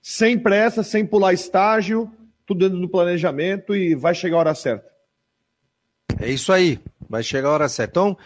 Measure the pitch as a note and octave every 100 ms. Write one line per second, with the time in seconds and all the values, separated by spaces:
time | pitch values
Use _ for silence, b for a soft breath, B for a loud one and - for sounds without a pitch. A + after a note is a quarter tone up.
0 | - - A3+ A#3+ A#3+ G3 A3+ A3+ G#3 G#3+
1 | G#3+ G3+ F#3+ F3 - F#3 G3+ A3 F#3+ A3
2 | A3 - - _ _ F#3 F#3+ F3+ F3+ F#3
3 | F3 F3 E3+ C#3 E3+ G3 F#3+ G3+ F3+ D3+
4 | D#3 E3+ F#3 E3+ D#3+ D3+ C#3 G#2+ - _
5 | _ _ _ _ _ _ _ _ _ _
6 | _ - A2+ C3+ - F#3 F3+ A#2+ - _
7 | - A2+ A#2 C3+ C#3 D3+ D3 - A2 E3+
8 | G3+ F#3